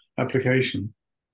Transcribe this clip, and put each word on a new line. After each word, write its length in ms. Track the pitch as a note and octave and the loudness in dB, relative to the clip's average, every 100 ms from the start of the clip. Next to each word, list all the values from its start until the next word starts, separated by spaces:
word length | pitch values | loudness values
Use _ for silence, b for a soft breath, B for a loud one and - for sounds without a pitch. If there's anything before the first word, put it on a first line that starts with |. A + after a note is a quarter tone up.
| _ - | _ -6
application. 760 | B2+ C3 C3 B2+ C3 - G#2 - _ _ _ | -2 0 2 2 2 -2 -8 -12 _ _ _